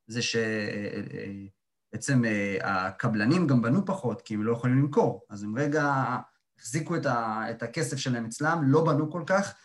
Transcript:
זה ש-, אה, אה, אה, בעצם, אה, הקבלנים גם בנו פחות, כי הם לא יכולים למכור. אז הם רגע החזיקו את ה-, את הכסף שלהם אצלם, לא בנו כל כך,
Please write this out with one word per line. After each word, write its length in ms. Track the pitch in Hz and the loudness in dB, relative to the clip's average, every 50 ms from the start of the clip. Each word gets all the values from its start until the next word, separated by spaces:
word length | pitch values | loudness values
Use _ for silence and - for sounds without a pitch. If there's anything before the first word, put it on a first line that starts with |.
| _ | _
זה 160 | - 110 120 113 | -8 -4 -4 -2
ש-, 140 | - - | 0 0
אה, 60 | 113 113 | 0 0
אה, 760 | 113 110 107 104 - 107 104 101 - - 104 - - - - | 0 0 -2 -2 -2 -4 -4 -6 -6 -6 -6 -8 -8 -10 -10
אה, 280 | 101 101 101 98 98 98 - _ _ _ _ _ _ _ - | -10 -10 -10 -10 -12 -14 -18 _ _ _ _ _ _ _ -12
בעצם, 320 | 107 - - 135 123 117 | -8 -2 0 2 2 2
אה, 640 | 113 107 104 101 101 98 - - - 98 92 92 | 2 2 0 0 0 -2 -2 -2 -2 -2 -2 -2
הקבלנים 600 | 95 95 - - 117 107 104 107 123 160 185 175 | -4 -4 -2 -2 0 0 2 2 2 4 4 4
גם 160 | 139 131 120 110 | 4 4 4 4
בנו 240 | 117 135 196 190 | 4 2 2 2
פחות, 360 | - 175 - - 120 107 - - | 0 -2 -4 -2 -4 -4 -6 -6
כי 120 | - 107 | -6 -4
הם 100 | 104 107 | -2 0
לא 80 | 113 117 | 0 0
יכולים 260 | 117 - 123 127 135 | 0 2 2 4 4
למכור. 480 | 139 147 143 233 - 123 - - - - | 4 4 4 4 2 2 2 -2 -8 -14
אז 120 | 107 101 101 | -14 -10 -8
הם 160 | 107 107 131 | -6 -4 -2
רגע 580 | 147 147 147 151 147 143 139 135 127 117 123 117 - - _ _ _ _ _ _ | -2 0 0 2 2 2 2 2 0 0 -2 -4 -6 -10 _ _ _ _ _ _
החזיקו 380 | - - 120 151 156 - 170 | -12 -6 -6 -4 -4 -2 -2
את 100 | 160 135 | -2 0
ה-, 400 | 139 123 120 113 110 107 110 110 113 | 0 0 0 0 -2 -2 -4 -4 -4
את 120 | 113 - 117 | -6 -6 -8
הכסף 340 | 113 - 165 160 135 156 | -6 -4 -4 -4 -4 -4
שלהם 280 | 135 - 135 123 120 113 | -4 -2 -2 -2 -2 -2
אצלם, 360 | 113 - - 147 156 170 170 143 | -6 -6 -2 0 0 0 2 4
לא 200 | 135 139 156 160 | 6 6 6 6
בנו 260 | 160 147 139 156 151 | 4 2 2 0 -2
כל 120 | - 175 156 | -4 -6 -2
כך, 280 | - 190 202 202 - - - _ | 0 2 2 0 0 -6 -14 _